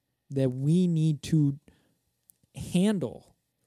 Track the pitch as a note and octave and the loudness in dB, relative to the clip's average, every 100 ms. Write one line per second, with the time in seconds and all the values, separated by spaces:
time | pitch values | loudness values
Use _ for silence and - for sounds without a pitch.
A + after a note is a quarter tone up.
0 | _ _ - C#3 C3 B2+ C#3+ F3 F3+ D#3+ | _ _ -8 -2 0 0 0 2 2 2
1 | D#3+ C#3+ - D#3 C#3+ C#3 _ _ _ _ | 0 0 0 2 2 -2 _ _ _ _
2 | _ _ _ _ _ - - F3+ G3+ G3+ | _ _ _ _ _ -14 -4 0 0 0
3 | A#2+ - _ _ _ _ | -6 -10 _ _ _ _